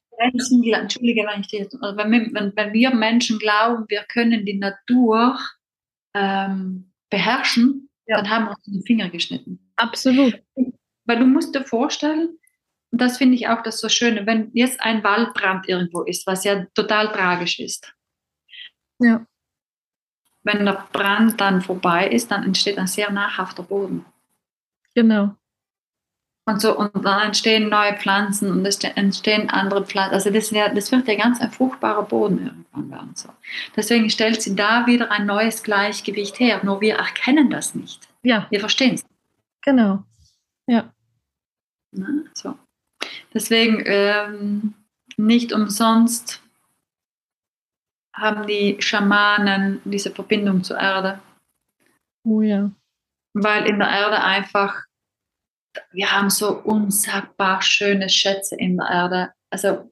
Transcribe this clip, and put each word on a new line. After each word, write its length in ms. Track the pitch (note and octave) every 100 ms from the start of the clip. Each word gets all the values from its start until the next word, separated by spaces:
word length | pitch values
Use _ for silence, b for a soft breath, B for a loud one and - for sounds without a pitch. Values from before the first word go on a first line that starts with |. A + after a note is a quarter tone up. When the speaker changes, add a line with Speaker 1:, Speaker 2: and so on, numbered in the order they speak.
| _ -
Speaker 1:
Menschen 440 | B3 B3 - B3
gla-, 180 | A3+ G#3
entschuldige, 460 | G3+ - A#3+ A3+ G#3
wenn 160 | G3+
ich 60 | G3
dir 120 | G#3
jetzt, 160 | G3 -
also 160 | G3+ G#3
wenn, 360 | G#3+ A#3+ G#3+
wenn, 200 | G#3+ G3+ G#3+
wenn 180 | G#3
wir 200 | A3 B3+
Menschen 440 | A#3+ A3 A#3 - G#3+
glauben, 480 | G#3+ G#3 A#3 A#3 G#3+
wir 160 | G#3
können 420 | - A#3+ A#3 A3+ G3
die 120 | G3
Natur, 840 | G3 G3 - B3 A#3 A3 B3 C4 - - _ _ _ _ _
ähm, 760 | G3+ G3 G3 G3 F#3+ F#3+ F#3 - _ -
beherrschen, 800 | G3+ F#3+ B3+ - A#3+ B3 C#4 - _ -
Speaker 2:
Ja. 100 | G#3+
Speaker 1:
dann 120 | G3+
haben 160 | A3+ G3+
wir 40 |
uns 120 | G3+
den 200 | - G3
Finger 260 | - A3+ F#3
geschnitten. 600 | E3+ - F3+ - F3+ _ -
Speaker 2:
Absolut. 640 | A#3 - C4 B3+ C4 - _ - B3+ - _ _ -
Speaker 1:
Weil 140 | A#3
du 60 | B3+
musst 280 | D4 D#4
dir 100 | C4+
vorstellen, 760 | C4 A3+ D4 - D4 D#4 E4 - _ _ _ _ _
und 100 | A#3+
das 160 | B3 B3
finde 180 | C4 B3
ich 120 | A3
auch 140 | A3+
das 180 | A3 -
so 100 | A3
Schöne, 360 | - A#3 G#3 G3+
wenn 240 | A3 A3
jetzt 280 | A#3 B3+ -
ein 220 | A3 A3
Waldbrand 640 | G3+ G#3 A3+ - G3 F#3 F#3
irgendwo 340 | F3+ F3 F3
ist, 240 | - F3+ -
was 180 | F#3+
ja 220 | G3+ G3 F#3+
total 380 | - G3 G#3+ G#3+
tragisch 480 | G#3+ F3+ F3 F3 -
ist. 360 | - - - - _ _ _ _ _ B B _ _ -
Speaker 2:
Ja. 260 | A#3+ A3+ - _ _ _ _ _ _ _ _ _ _ _
Speaker 1:
Wenn 220 | G#3 G#3 G3+
der 220 | F#3+ -
Brand 480 | - G3 G#3 A3+ G#3+
dann 200 | G3 F#3
vorbei 460 | F#3 F#3 F3+ E3+ G3
ist, 240 | A#3 -
dann 120 | G3
entsteht 340 | F#3+ F#3 G3+ G3+
ein 100 | F#3
sehr 240 | - G#3
nahrhafter 520 | G3+ G#3 - F#3 -
Boden. 420 | F#3 G3 F#3+ E3+ - _ _ _ _ _ _ _ _
Speaker 2:
Genau. 420 | A#3+ A3+ G#3+ G3+ - _ _ _ _ _ _ _ _ _ _ -
Speaker 1:
Und 140 | G#3
so, 160 | A3 -
und 260 | G3+ F#3+
dann 200 | F#3+ G3
entstehen 460 | G#3+ G3+ A3+ A3 G#3+
neue 280 | G#3 G#3 G3+
Pflanzen 540 | G3+ G3 G#3 G3+ G3
und 120 | F3+ G3
es 80 | G3+
ste-, 200 | F#3 -
entstehen 540 | G3 - A3 G#3+ G3+
andere 340 | G3 G3 G3
Pflanzen. 300 | G3 G3+ F#3+
Also 160 | F#3+ G3+
das 240 | G#3+ G#3+
wär, 180 | G#3+ G#3
das 180 | G#3 G3+
wird 160 | B3+ B3+
ja 80 | G#3
ganz 260 | A#3 A#3+
ein 100 | A#3
fruchtbarer 520 | - B3+ - A3 G#3+
Boden 420 | G#3 A2 G#3 F3 F#2
irgendwann 460 | E2 - - -
werden, 240 | - - -
so. 140 | - - B B B -
Deswegen 360 | G#3 A#3 A3
stellt 320 | - A3 A3+
sie 120 | - F#3+
da 300 | G#3 A#3 A#3+
wieder 260 | A#3+ A#3
ein 140 | G#3 G3+
neues 380 | G3+ A3+ A3
Gleichgewicht 760 | - G3+ G#3 G#3 - G3 G3+ -
her. 240 | B3 G3
Nur 180 | G3 G3
wir 160 | A3 -
erkennen 520 | - - - D4+ B3
das 240 | D3 -
nicht. 340 | D#3 - - - _
Speaker 2:
Ja. 240 | B3 A3 G3+
Speaker 1:
Wir 80 | G#3
verstehen's. 440 | G#3 - B3+ F3+ - _ _ _ _ _
Speaker 2:
Genau. 400 | - C4 G3+ G3 - _ _ _ _ _ -
Ja. 260 | A#3 - _ _ _ _ _ _ _ _ _ _
Speaker 1:
Ne? 340 | G3 G3 D4 -
So. 220 | - - - _ _ _ - B B B
Deswegen, 480 | G#3+ - A3+ A3+ G#3+ -
ähm, 880 | G3+ G3+ G#3 G#3 G#3 G#3 G#3 G#3+ - _ _ - -
nicht 340 | G#3+ A#3+ A#3
umsonst 920 | G#3+ G3+ G3+ A3+ A3+ A#3 - - - _ _ _ _ _ _ _ _ _ _ _ _ _ _ _ _ _ -
haben 320 | G#3+ G#3 G#3
die 300 | G#3 G3+ G3
Schamanen 1000 | - G#3+ G3+ G3+ G#3 G#3 G3+ G3 G3 G3
diese 280 | G3 G3+ F#3+
Verbindung 520 | - F#3+ G#3 G3+ F#3
zur 140 | F#3 -
Erde. 420 | F#3+ F#3+ F#3+ G3 - _ _ _ _ _ _ _ _ _
Speaker 2:
Oh 180 | A3+ A3
ja. 300 | G#3+ G3+ G3+ - _ _ _ _ _
Speaker 1:
Weil 340 | G#3 G#3+ G#3 -
in 120 | G#3
der 100 | G3+
Erde 340 | G3 G#3 G#3+
einfach, 600 | - G3 G3 G3+ G3 - - _ _ _ _ _ _ _ _ - -
wir 200 | F3 G3
haben 180 | G3 G3+
so 280 | - G#3 G3
unsagbar 1040 | - G#3+ G3+ G3 - G3 - - F#3+ F#3+
schöne 480 | - - G3+ G3 F#3+
Schätze 460 | - G3 G3 G3 -
in 220 | F#3 F3+
der 100 | -
Erde. 460 | F3 F3+ F#3 F3+ _ _
Also 420 | G3 G3 - -